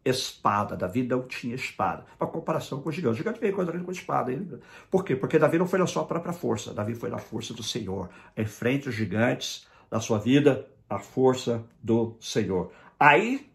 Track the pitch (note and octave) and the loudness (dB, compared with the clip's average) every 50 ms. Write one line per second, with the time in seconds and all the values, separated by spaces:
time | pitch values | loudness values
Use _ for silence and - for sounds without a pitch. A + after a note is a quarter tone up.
0 | - C3 B2 - - - - - - G#2+ G2+ G#2 G#2 G2+ F#2+ F2 F#2+ F2+ F#2+ B2 | -2 0 0 0 -2 -6 -8 -2 0 2 2 2 0 -2 -4 -4 -4 -2 -2 -2
1 | B2+ A#2 B2+ B2 B2+ - - - - A#2+ - - - - - - G2 - D#3+ - | -2 -2 -2 -4 -4 -6 -10 -10 -8 -8 -6 -6 -8 -8 -4 -2 -2 -2 -2 -4
2 | - - - - E3 - - E3 - - D#3+ D3+ - - C3+ C3+ - D#3+ C#3+ F#3 | -10 -16 -8 -6 -6 -6 -6 -6 -4 -4 -4 -4 -4 -6 -8 -6 -6 -6 -4 -2
3 | F3 A#2 A2+ A#2+ - A3 A#3 - B3 G3+ G3 G3+ F3+ E3 E3 F3+ F3 F#3 F#3 - | 0 0 0 0 -2 -4 -4 -2 -2 -2 0 0 -2 -2 -4 -6 -6 -8 -10 -10
4 | - - C#3+ C3 A#2+ B2 C3 D3 G#3 E3 C#3+ - - - - - - - - F#3 | -6 -2 -2 -2 0 -2 -4 -4 -6 -8 -10 -14 -16 -20 -20 -20 -4 -2 0 0
5 | F#3 - - - - - - D#3 D3+ C#3+ D#3 E3+ F#3 F3+ - F#3 F3+ - - F3 | 0 0 -2 -2 0 2 4 6 6 6 4 2 2 2 2 2 2 2 0 -2
6 | D#3 - D#3+ E3+ E3+ F3 E3+ - - A#2+ A2+ A2 - - - - G#2 A2 A#2 A#2 | -4 -2 -4 -4 -4 -6 -6 -4 -2 -2 -2 -2 -4 -6 -6 -6 -4 -4 -4 -6
7 | - A2 A2+ G#2+ - - A2+ A2+ A2 - A#2 A#2 A2 - - A#2+ G#2+ F#2 F#2+ G2 | -6 -6 -6 -8 -8 -8 -8 -8 -8 -8 -10 -8 -8 -6 -6 -6 -6 -4 -6 -6
8 | F2+ F2+ - - - - - - G#2+ G#2+ - - A2+ A#2+ C3+ C#3 C#3 C3 A2 G#2 | -8 -10 -12 -18 -20 -10 -4 -4 -4 -4 -4 -2 0 0 0 0 -2 -4 -4 -4
9 | A2 F2+ F2+ G#2+ A#2 B2+ C#3 - - - - - - - - - _ _ A2 A2+ | -2 -2 0 2 2 2 2 0 -4 -8 -10 -10 -14 -20 -20 -20 _ _ -4 -2
10 | - - A2+ G#2 G#2+ A#2+ C3+ D3 D3 C#3+ B2+ - - - - _ _ - G#2 G2 | 0 0 0 2 4 6 6 8 8 6 6 4 0 -10 -18 _ _ -8 -8 -8
11 | - - - C3 B2+ B2+ B2+ B2 - B2 A#2 A2+ A2+ - _ _ - A2 A2+ A#2 | -8 -4 2 4 6 6 6 4 2 -2 -2 -2 -4 -10 _ _ 0 2 2 2
12 | A2+ A2+ - - - - - C3 G#2 F#2 F#2+ F#2 F2+ - - - - - - - | 2 0 -4 -8 -10 -4 -2 0 0 0 0 -2 -2 -4 -8 -16 -20 -14 0 4
13 | C#3+ D3 D3 D#3+ G#3+ A#3 C4+ C4+ - - | 6 8 8 8 6 2 -2 -4 -6 6